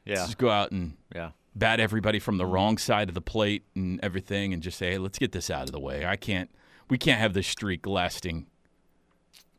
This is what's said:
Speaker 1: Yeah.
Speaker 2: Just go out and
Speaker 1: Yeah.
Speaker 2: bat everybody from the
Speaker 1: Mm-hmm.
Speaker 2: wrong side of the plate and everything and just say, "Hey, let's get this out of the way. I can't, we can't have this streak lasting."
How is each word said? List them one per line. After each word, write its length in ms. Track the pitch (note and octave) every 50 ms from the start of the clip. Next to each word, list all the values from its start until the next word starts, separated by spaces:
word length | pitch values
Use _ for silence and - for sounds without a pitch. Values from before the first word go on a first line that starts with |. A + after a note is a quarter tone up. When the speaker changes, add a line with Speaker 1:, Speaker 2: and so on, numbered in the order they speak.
| _
Speaker 1:
Yeah. 100 | - G2+
Speaker 2:
Just 220 | F#2+ F2+ E2 -
go 120 | - B2+ A2+
out 220 | G#2 G#2 G2+ -
and 240 | G2 F#2 F2 D#2+ D2 - _ - -
Speaker 1:
Yeah. 160 | F2 E2 D#2 - _ _ _ -
Speaker 2:
bat 240 | G2+ A2+ A2 A2+ A2+
everybody 400 | A2+ G2+ G#2+ A2 F#2 G#2+ G#2+ G2+
from 180 | - A2 G2+
the 60 | F2+ F2+
Speaker 1:
Mm-hmm. 100 | F2+ F#2
Speaker 2:
wrong 240 | F#2 G2 G#2+ A2
side 320 | G2+ - - A2 G#2 G#2+ F2+
of 60 | E2+
the 60 | F#2
plate 420 | - - - A2 G#2 G#2 G#2 G2+ - _ -
and 240 | F#2+ F#2 F2+ F#2 - -
everything 500 | F#2+ F2 F#2+ - - G2+ G2 G2+ G2 F2+
and 80 | E2 D#2
just 140 | F2+ -
say, 140 | - F#2+ F2+
"Hey, 60 | F#2
let's 200 | F#2+ F#2+ G2 - -
get 120 | C3+ A2
this 180 | - F2+ - -
out 140 | E2 C#2 C2+
of 80 | -
the 80 | - D2
way. 260 | C2+ C2+ C2+ C#2 D2+
I 100 | F2+ G2+
can't, 340 | - - A2 G2 F2+ F#2 - _ _ _ _ - - - -
we 80 | C3
can't 220 | A#2+ - D3+ B2+ G#2+
have 140 | A2+ G#2+ F2
this 140 | G2 -
streak 380 | - - - G#2+ G2 F2+ E2+ -
lasting." 600 | G2 G2 F#2 F2 F2 - - - F2+ E2 E2+ - - _ _ _ _ _ _ _ _ _ _ _ _ _ _ _ _ - - - _ _